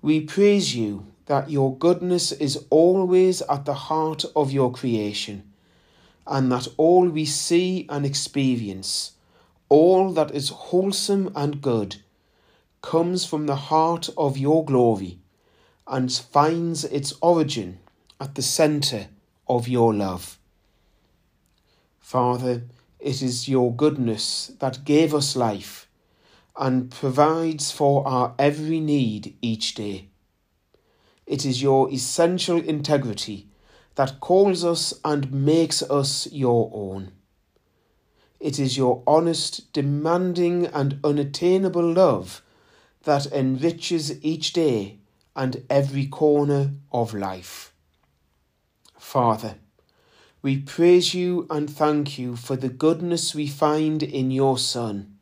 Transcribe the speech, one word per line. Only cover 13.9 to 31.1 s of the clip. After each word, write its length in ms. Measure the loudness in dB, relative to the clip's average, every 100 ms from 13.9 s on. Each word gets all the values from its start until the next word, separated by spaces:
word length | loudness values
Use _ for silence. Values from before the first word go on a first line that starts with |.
| 0 -6 -4
of 200 | -2 0
your 280 | 2 2 2
glory 540 | 4 4 2 -4 -14 _ _ _ _ _ _ -8
and 240 | -4 -4
finds 720 | -4 -2 2 4 2 -4 -4
its 300 | -4 -6 -6 -2
origin 580 | 2 2 2 -2 -8 -12 _ _ _ _
at 160 | -12 -6
the 60 |
centre 680 | -4 2 2 2 -2 -4 -10 -18 _ _ _
of 220 | -2 0
your 240 | 2 2
love. 440 | 2 -2 -6 -12 -20 _ _ _ _ _ _ _ _ _ _ _ _ _ _ _ _
Father, 640 | -6 -2 0 0 -2 -4 -6 -20 _ _
it 220 | -6 -4
is 260 | -2 -4 0
your 260 | 2 2
goodness 800 | 2 0 2 -2 -2 -4 -6 -10 -6
that 240 | -6 -6
gave 300 | 2 4 4
us 240 | 2 -2 0
life 500 | -2 -2 -10 -18 -20 _ _ _ _ _ _ -4
and 340 | 0 0 -2
provides 800 | -6 -4 4 4 4 -2 -4 -6
for 340 | 0 2 2 2
our 300 | 0 -2 2
every 440 | 0 0 -4 -2
need 560 | 0 0 0 -4 -10 -8
each 320 | -6 -4 -6
day. 360 | -8 -10 -10 -14 _ _ _ _ _ _ _ _ _ _